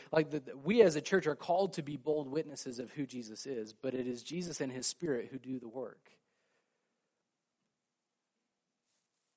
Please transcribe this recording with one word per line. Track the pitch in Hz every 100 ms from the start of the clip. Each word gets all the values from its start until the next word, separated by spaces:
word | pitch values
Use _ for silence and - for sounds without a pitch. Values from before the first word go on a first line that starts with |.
| -
Like, | 160 151
the, | 151
the, | 131 135
we | 139 233
as | 196 151
a |
church | 143 196 156
are | 143
called | - 175 196
to | 170
be | 143 147
bold | 156 151 135
witnesses | 143 151 135 139 120
of | 117
who | -
Jesus | 139 127 110 107
is, | 135 127 107
but | 110 131
it | 127 127
is | 120
Jesus | 117 165 175 156
and | 139
his | 127 123
Spirit | - 175 123 110
who | 135
do | 123 131
the | 117
work. | 123 117 - - - _ _ _ _ _ _ _ _ _ _ _ _ _ _ _ _ _ _ _ _ _ _ _ _ _ _ _ _ _ _ _